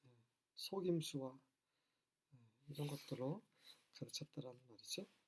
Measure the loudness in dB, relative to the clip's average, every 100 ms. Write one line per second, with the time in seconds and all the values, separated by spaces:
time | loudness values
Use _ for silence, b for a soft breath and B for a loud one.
0 | -20 -20 -20 _ _ -6 -2 4 6 6
1 | 6 0 -2 -6 _ _ _ _ _ _
2 | _ _ _ -20 -20 _ -6 0 0 0
3 | -2 0 0 0 -4 B B B B -8
4 | -6 -4 -4 -6 -6 -10 -16 -14 -4 -4
5 | -4 -12